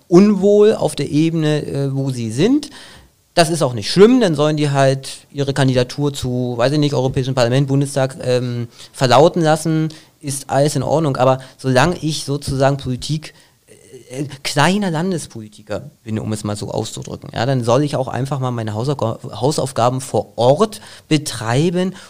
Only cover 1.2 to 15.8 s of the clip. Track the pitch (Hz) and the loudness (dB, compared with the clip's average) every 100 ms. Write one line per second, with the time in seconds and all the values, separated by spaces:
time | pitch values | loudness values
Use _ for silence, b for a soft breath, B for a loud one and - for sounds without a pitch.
1.2 | 165 160 151 151 - 139 139 135 135 120 | 0 0 0 0 -2 -4 -4 -2 -4 -4
2.2 | 113 120 214 294 - B B B B _ | -4 0 2 2 -2 B B B B _
3.2 | _ - 160 165 135 117 - 175 220 254 | _ 0 0 2 -2 -2 -2 6 8 8
4.2 | 196 143 151 151 147 139 135 135 - - | 2 2 0 0 0 2 2 2 -6 -16
5.2 | _ 139 139 139 131 127 123 - 143 139 | _ -6 -4 2 2 2 0 -2 -4 -2
6.2 | 127 123 123 117 127 151 147 131 131 143 | -4 -4 -4 0 0 2 0 0 0 -2
7.2 | 131 131 117 131 139 139 139 139 131 - | -2 0 2 2 2 0 0 -2 -4 -4
8.2 | 127 123 123 120 117 B B - 127 123 | -2 -2 -2 -6 -8 B B -2 4 6
9.2 | 170 175 156 156 165 156 156 B B _ | 6 4 2 2 0 0 -2 B B _
10.2 | 147 139 - 135 147 139 120 147 151 123 | -10 -8 -2 0 2 0 0 0 0 2
11.2 | 131 131 B - 131 127 165 175 156 156 | 2 2 B -6 0 2 2 0 -4 -6
12.2 | - 143 143 135 139 139 131 123 - 151 | -6 -8 -4 0 0 0 -4 -8 -4 -6
13.2 | - b b b _ - - - - 127 | -6 b b b _ -20 -20 -20 -14 -10
14.2 | - - - 147 156 202 196 156 190 165 | -10 -8 -4 0 2 2 -2 -2 -4 -4
15.2 | - 117 107 - - 104 | -8 -16 -16 -20 -10 -10